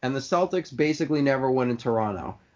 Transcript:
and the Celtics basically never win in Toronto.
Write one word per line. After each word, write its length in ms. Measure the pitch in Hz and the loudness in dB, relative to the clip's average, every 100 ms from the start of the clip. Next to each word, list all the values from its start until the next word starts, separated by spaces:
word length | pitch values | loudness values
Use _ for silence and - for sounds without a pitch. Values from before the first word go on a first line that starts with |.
and 120 | 127 | -2
the 60 | 135 | -4
Celtics 540 | 127 175 180 185 170 | -2 0 2 -2 -4
basically 480 | 127 151 151 156 151 | 0 0 2 0 2
never 280 | 139 135 131 | 2 2 2
win 200 | 131 123 | 2 2
in 60 | 120 | 0
Toronto. 640 | 123 113 107 95 67 - _ | 0 0 0 -2 -8 -12 _